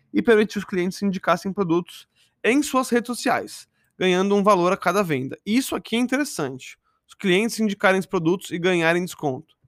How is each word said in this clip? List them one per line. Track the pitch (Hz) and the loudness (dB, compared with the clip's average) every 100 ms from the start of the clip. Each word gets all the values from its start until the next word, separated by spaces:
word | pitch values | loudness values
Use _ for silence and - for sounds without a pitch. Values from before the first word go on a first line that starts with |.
| _ | _
e | 208 | -2
permitiu | 202 214 214 208 | 4 4 2 -4
os | |
clientes | 180 185 180 - | -4 -2 -2 -2
indicassem | 202 190 - 170 196 | -4 -2 -2 -2 -2
produtos | 190 180 170 175 - - _ _ _ | -4 0 0 -2 -12 -20 _ _ _
em | 202 269 | 0 2
suas | 285 262 247 | 2 0 2
redes | 240 240 | 0 -2
sociais, | 240 262 127 101 - - _ _ - | -4 -2 -2 -4 -14 -20 _ _ -2
ganhando | 185 180 196 202 | 2 2 2 2
um | |
valor | 196 190 175 | 4 4 4
a | 190 | 2
cada | 180 185 | 0 0
venda. | 175 135 135 - | 0 -2 -4 -8
Isso | 196 233 - | -2 0 0
aqui | 330 - 233 | -6 -4 -2
é | |
interessante. | 247 262 285 - 135 131 - - _ _ _ | 0 -2 -2 -6 -6 -8 -16 -20 _ _ _
Os | |
clientes | - 196 180 226 - | -4 0 2 0 -2
indicarem | 220 196 190 190 | -2 2 2 2
os | - | 0
produtos | 185 160 190 - | -2 0 -2 -4
e | 160 | -4
ganharem | 180 175 165 175 | 0 2 2 0
desconto. | 180 - 147 127 - _ | -2 -4 -4 -4 -10 _